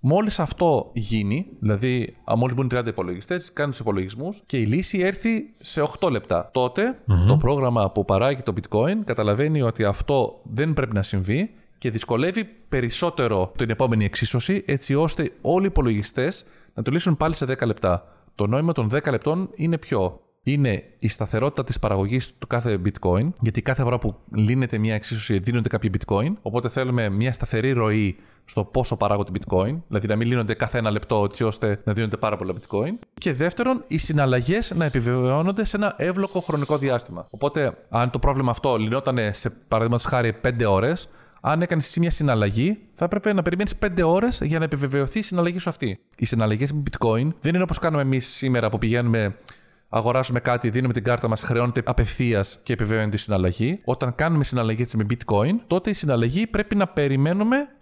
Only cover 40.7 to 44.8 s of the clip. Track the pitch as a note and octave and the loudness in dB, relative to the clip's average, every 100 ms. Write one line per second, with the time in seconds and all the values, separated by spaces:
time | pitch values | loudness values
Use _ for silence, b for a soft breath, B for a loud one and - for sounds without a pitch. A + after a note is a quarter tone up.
40.7 | F#2+ A2+ F3 - B B B - D#3 F3 | 4 2 0 -4 B B B -2 0 0
41.7 | E3 - - E3+ - C#3+ A#2 G#2 G#2+ D3 | 0 0 0 0 2 2 2 2 2 0
42.7 | G#3 - - F3 G#3 G#3+ G3+ E3+ F3+ G#3 | 0 -8 -4 -2 0 0 0 0 0 -2
43.7 | - G#3 F3 E3 F3 A#3+ A#3+ D#3 D#3+ D#3+ | 0 -2 2 2 4 2 0 0 0 -2
44.7 | D3 | -2